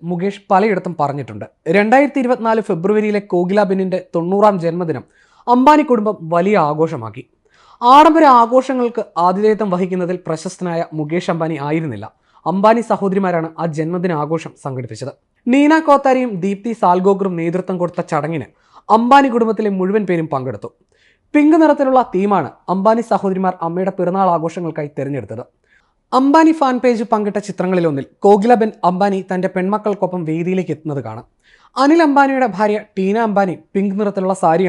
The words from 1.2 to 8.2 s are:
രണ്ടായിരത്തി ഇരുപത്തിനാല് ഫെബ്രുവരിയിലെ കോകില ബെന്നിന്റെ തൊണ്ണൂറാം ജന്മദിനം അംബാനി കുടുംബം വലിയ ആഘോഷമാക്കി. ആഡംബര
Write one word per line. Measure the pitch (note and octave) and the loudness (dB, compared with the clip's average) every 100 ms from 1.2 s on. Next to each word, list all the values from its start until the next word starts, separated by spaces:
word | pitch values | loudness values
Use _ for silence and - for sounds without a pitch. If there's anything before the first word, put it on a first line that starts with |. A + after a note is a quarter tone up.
| A#2+ G#2 - _ D#3 | -10 -12 -16 _ -2
രണ്ടായിരത്തി | F#3 G#3 B3+ C#4+ C#4 | 0 4 4 2 0
ഇരുപത്തിനാല് | B3 B3 A3+ A3+ | -2 -2 0 -2
ഫെബ്രുവരിയിലെ | G#3 F3 F#3+ G#3+ G#3+ G#3 | -2 -2 0 0 0 -2
കോകില | G#3 F3+ F3+ G3+ | -2 -2 0 0
ബെന്നിന്റെ | G3 F#3+ F#3+ F3+ - E3+ | 0 0 -2 -4 -4 -4
തൊണ്ണൂറാം | E3+ G3+ G#3+ G3 | -2 2 2 2
ജന്മദിനം | E3 E3+ E3+ B2+ - _ _ _ - | -2 -4 -4 -6 -10 _ _ _ 0
അംബാനി | B3 C4+ D4+ C#4+ | 4 6 4 4
കുടുംബം | A#3+ G#3+ G3+ | 0 0 -6
വലിയ | E3 E3+ F#3 G#3 | -2 0 2 2
ആഘോഷമാക്കി. | D3 D#3 D#3+ D3 A2+ A2+ - _ _ _ _ - | 2 0 -2 -4 -12 -14 -20 _ _ _ _ 0
ആഡംബര | A#3+ C#4 D#4+ D#4+ | 6 8 8 8